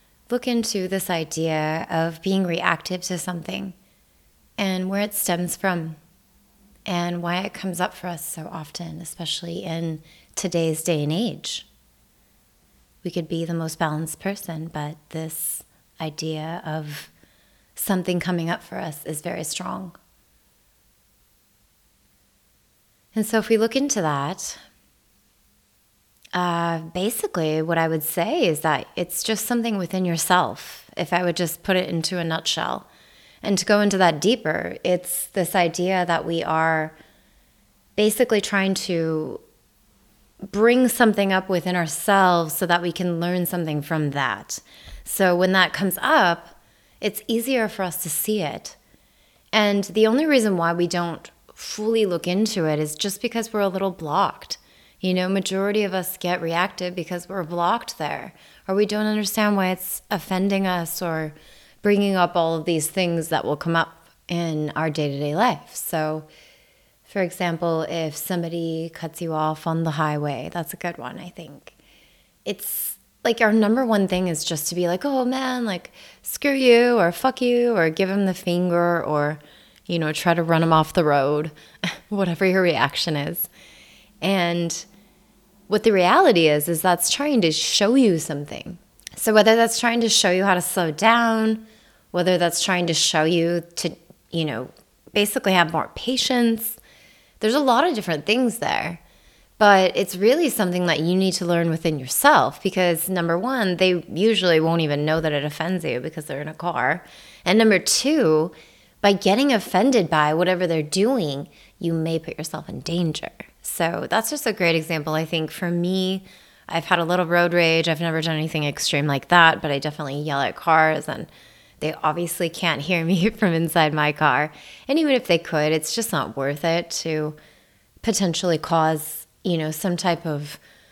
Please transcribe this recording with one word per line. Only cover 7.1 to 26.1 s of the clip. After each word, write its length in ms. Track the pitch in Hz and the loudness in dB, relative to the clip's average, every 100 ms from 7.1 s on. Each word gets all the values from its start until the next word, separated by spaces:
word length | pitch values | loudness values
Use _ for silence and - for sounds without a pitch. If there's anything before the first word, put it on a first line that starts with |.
| 175 | -4
why 160 | 170 180 | -2 -2
it 160 | 202 | -4
comes 260 | - 190 170 | -6 -6 -4
up 140 | 185 | -4
for 140 | - 180 | -4 -10
us 140 | 165 | -8
so 280 | - - 156 | -10 -12 -12
often, 480 | 160 151 - 165 156 | -12 -12 -12 -12 -12
especially 640 | 170 - 160 - 170 170 | -14 -10 -8 -8 -6 -8
in 380 | 185 165 165 156 - - _ | -6 -6 -4 -6 -12 -20 _
today's 480 | - 180 170 165 156 | -8 -2 0 0 -2
day 220 | - 156 | -2 -2
and 80 | 147 | 0
age. 540 | 165 226 - - - - _ _ _ _ _ _ _ _ _ _ _ _ _ | -2 -2 -6 -10 -10 -12 _ _ _ _ _ _ _ _ _ _ _ _ _
We 80 | 175 | -8
could 180 | 175 156 | -6 -4
be 180 | 165 165 | -4 -4
the 80 | |
most 240 | 165 160 - | -4 -4 -2
balanced 420 | 160 151 160 - | -2 -2 -6 -6
person, 480 | 190 202 - 156 160 | -8 -8 -8 -10 -8
but 300 | 151 147 160 _ | -8 -8 -10 _
this 540 | 156 160 - - - - _ _ _ | -10 -8 -8 -8 -8 -14 _ _ _
idea 580 | 160 151 160 156 156 170 156 | -10 -6 -6 -6 -6 -8 -6
of 440 | 156 151 147 - _ _ _ _ _ _ | -6 -8 -12 -16 _ _ _ _ _ _
something 460 | - - 185 180 175 | -8 -2 -2 0 -2
coming 300 | 180 175 165 | -2 -2 -2
up 120 | 180 | -4
for 140 | - 190 | -6 -10
us 280 | 175 147 - | -10 -10 -10
is 160 | 151 | -8
very 220 | 170 170 | -8 -8
strong. 520 | 156 - 185 190 185 - _ _ _ _ _ _ _ _ _ _ _ _ _ _ _ _ _ _ _ _ _ _ _ _ _ _ _ _ _ _ _ | -8 -8 -8 -10 -12 -18 _ _ _ _ _ _ _ _ _ _ _ _ _ _ _ _ _ _ _ _ _ _ _ _ _ _ _ _ _ _ _
And 100 | 220 | -6
so 140 | 214 220 | 0 -2
if 100 | 214 | 2
we 80 | 220 | 2
look 200 | 226 262 | 2 0
into 260 | 285 214 | -2 0
that, 560 | 156 143 143 190 - - - _ _ _ _ _ _ _ _ _ _ _ _ _ _ | 0 -2 -4 -6 -10 -12 -20 _ _ _ _ _ _ _ _ _ _ _ _ _ _